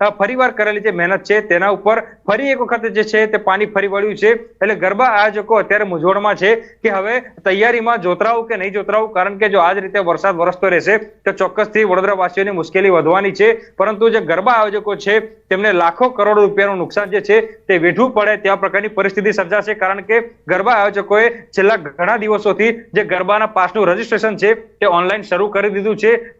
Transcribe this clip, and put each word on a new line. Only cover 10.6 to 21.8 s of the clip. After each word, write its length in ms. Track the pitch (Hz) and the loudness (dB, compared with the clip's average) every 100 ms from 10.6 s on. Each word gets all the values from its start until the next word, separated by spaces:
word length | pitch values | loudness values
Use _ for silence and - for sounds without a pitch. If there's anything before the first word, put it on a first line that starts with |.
| 190 | 0
રહેશે 300 | 170 147 214 | 2 2 0
તો 340 | - - 196 | -2 -8 -6
ચોક્કસથી 520 | 190 185 196 208 214 | -2 -2 -2 -2 0
વડોદરાવાસીઓની 640 | 208 180 196 190 180 196 196 | 2 2 0 0 -2 -2 -2
મુશ્કેલી 400 | 180 160 190 196 | -4 -2 0 2
વધવાની 420 | 165 156 185 196 | 4 2 2 0
છે. 200 | 185 214 | 2 2
પરંતુ 580 | 226 - - 202 202 226 | 2 -4 -2 -2 0 2
જે 100 | 220 | 2
ગરબા 320 | 165 170 220 | 0 0 2
આયોજકો 440 | 233 214 202 202 196 | 2 2 -2 -6 -4
છે 240 | 196 214 | 0 0
તેમને 520 | 220 - - 190 214 | -2 -10 -4 -2 0
લાખો 360 | 175 170 170 254 | 2 0 2 0
કરોડો 340 | 247 202 208 | 2 2 4
રૂપિયાનું 360 | 202 196 202 190 | 2 2 0 -2
નુકસાન 320 | 156 202 196 | -4 -4 -2
જે 100 | 196 | -2
છે 200 | 196 220 | 2 2
તે 380 | 220 - - 180 | 0 -4 -2 2
વેઠવું 360 | 170 170 254 | 2 2 0
પડે 220 | 214 208 208 | 2 0 0
તેવા 200 | 196 190 | 0 0
પ્રકારની 320 | 190 196 208 | -2 -2 -2
પરિસ્થિતિ 440 | 208 196 202 202 | -2 -2 0 0
સર્જાશે, 420 | 202 175 208 208 | -2 -2 -2 -2
કારણ 260 | 214 185 196 | -4 -4 -4
કે 200 | 185 226 233 - - | -2 -2 -2 -8 -4
ગરબા 240 | 185 208 | -2 2
આયોજકોએ 580 | 220 202 196 202 208 233 | 2 0 -2 0 2 2
છેલ્લા 460 | 233 - 202 196 | 0 -6 0 2
ઘણા 400 | 220 | 0